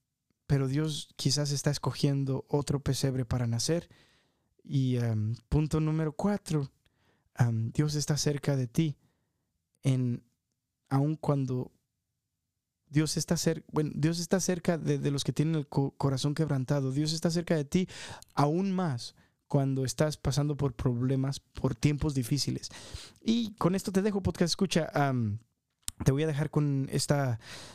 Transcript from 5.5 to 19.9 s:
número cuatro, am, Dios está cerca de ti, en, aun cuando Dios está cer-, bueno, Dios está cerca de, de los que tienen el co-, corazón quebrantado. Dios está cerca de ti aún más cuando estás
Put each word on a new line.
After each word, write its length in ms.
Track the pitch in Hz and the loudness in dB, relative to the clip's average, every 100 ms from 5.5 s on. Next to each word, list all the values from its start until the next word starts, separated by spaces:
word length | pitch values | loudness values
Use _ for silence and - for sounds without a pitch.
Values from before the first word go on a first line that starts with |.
| 143 156 156 | 0 2 0
número 340 | 156 156 160 | 0 0 -2
cuatro, 580 | - 196 202 - 156 139 - _ _ _ _ _ - | -2 -2 -2 -2 -4 -4 -10 _ _ _ _ _ 0
am, 360 | 120 113 113 | 2 2 -2
Dios 240 | - 151 151 | 0 0 0
está 220 | - 147 | -2 0
cerca 380 | - 143 - 139 | 0 0 0 0
de 120 | 123 | 0
ti, 300 | - 160 143 _ _ _ _ _ _ _ _ | 2 0 -2 _ _ _ _ _ _ _ _
en, 400 | 135 131 123 120 - _ _ _ _ _ _ | 0 2 0 -2 -8 _ _ _ _ _ _
aun 260 | 135 143 156 | 0 2 0
cuando 560 | - 143 131 127 127 _ _ _ _ _ _ _ _ _ _ _ _ | 0 0 0 -2 -6 _ _ _ _ _ _ _ _ _ _ _ _
Dios 300 | 143 156 - | 0 0 -2
está 180 | 147 170 | -2 0
cer-, 280 | - 160 - | 0 -2 -2
bueno, 200 | 151 151 | -2 -2
Dios 260 | - 151 170 | 0 0 0
está 200 | 170 190 | 0 0
cerca 380 | 170 180 - 165 | 0 0 0 0
de, 200 | 151 143 | 0 0
de 140 | 139 | 0
los 120 | 143 | -2
que 100 | - | -2
tienen 220 | 135 151 160 | 0 2 0
el 120 | 143 | 0
co-, 240 | - 139 - | 0 0 0
corazón 360 | 139 135 147 | 0 0 0
quebrantado. 580 | 147 156 139 127 147 131 | 0 0 0 0 0 0
Dios 220 | 131 156 | 0 -2
está 160 | 160 175 | 0 0
cerca 260 | 165 170 165 | 0 0 0
de 100 | 139 | 2
ti 220 | 180 185 - - - - | 0 0 -4 -14 -16 -10
aún 380 | - 143 165 196 | 0 2 2 0
más 440 | 185 180 123 - - _ _ _ | 0 0 -2 -6 -16 _ _ _
cuando 360 | 143 135 135 | 2 2 0
estás 320 | 131 | -2